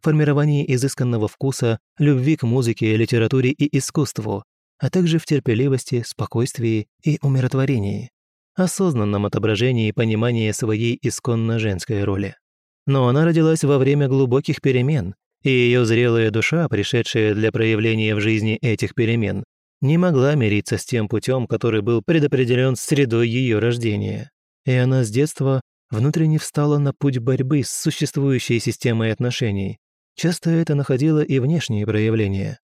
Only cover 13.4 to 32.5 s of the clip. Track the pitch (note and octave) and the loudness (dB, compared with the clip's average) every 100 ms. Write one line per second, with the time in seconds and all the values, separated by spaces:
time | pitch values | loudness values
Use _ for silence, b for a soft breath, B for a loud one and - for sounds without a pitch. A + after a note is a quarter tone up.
13.4 | D#3+ D#3+ C#3 C#3+ C3 C#3+ C#3 C3+ C3 C3 | 2 2 2 2 4 2 2 2 2 2
14.4 | D3+ D3 C#3 B2+ B2+ D#3 F2+ - _ _ | 0 -2 0 0 0 0 -4 -10 _ _
15.4 | C#3 C3 A#2+ B2 A#2 A2+ A#2+ A#2 A2 G#2+ | 0 2 4 4 4 2 4 2 2 0
16.4 | - D#3+ D#3 G2+ G2+ A#2+ A2 A#2 G#2+ G#2 | -2 0 0 -2 0 -2 -2 0 0 2
17.4 | A2 A2+ A2+ A2 A2+ A2 A2 G#2+ G#2 A2 | 0 0 0 2 0 0 0 0 0 0
18.4 | G#2+ G#2+ B2 G#2 G#2+ - A2+ A#2 G#2 G2 | 0 -2 -2 -2 -2 -2 0 0 -2 -4
19.4 | - _ _ _ C3 E3 F3+ C#3+ C3+ D3+ | -8 _ _ _ 0 2 2 2 2 2
20.4 | A2 G#2 - G#2+ - A#2+ G#2+ A2 - C3 | 2 0 -2 -6 -4 -4 -2 -4 -2 -2
21.4 | A#2 A2 A#2+ A2 G#2 A#2 - E3 D3 C3 | -2 -2 0 0 0 -2 0 0 2 0
22.4 | B2 B2 C3 B2 - C#3+ C3 A#2 A#2+ A#2 | 2 2 0 -2 -2 0 2 2 0 0
23.4 | C3 G#2+ A#2 A#2+ A#2 G2+ G2+ G#2 A2 _ | 0 2 0 0 -2 -2 -4 -6 -10 _
24.4 | _ _ - B2+ B2+ C3 A#2 A2+ D3+ - | _ _ -2 0 2 2 0 0 -2 0
25.4 | C3+ C3 - _ _ A2 C3 D#3+ D#3+ D#3 | -2 -2 -4 _ _ -2 0 2 2 2
26.4 | - - D3 D3 C#3+ - C#3+ B2+ A#2 C3 | -2 -2 0 2 0 0 -2 0 -2 -2
27.4 | C3 D3 B2 - E3 - D3 - C#3 C3 | 0 0 -2 -4 -4 -2 -4 0 0 0
28.4 | - A#2+ A#2+ A2 B2 A2+ A2+ G#2+ A#2+ - | 0 -2 -2 -4 -2 0 0 0 -2 -2
29.4 | A#2 G2+ G2 G#2+ _ _ _ - D#3+ E3+ | -2 -2 -4 -8 _ _ _ -4 -2 -2
30.4 | E3+ E3 E3 C#3+ C3+ C3 D#3 D3+ D3+ C3+ | 0 0 2 0 0 0 2 2 2 0
31.4 | B2 E3 - G#2+ G#2 G#2+ A2 A2+ G#2 G2 | 0 -2 -2 -4 0 0 0 0 0 -2
32.4 | G#2 | -4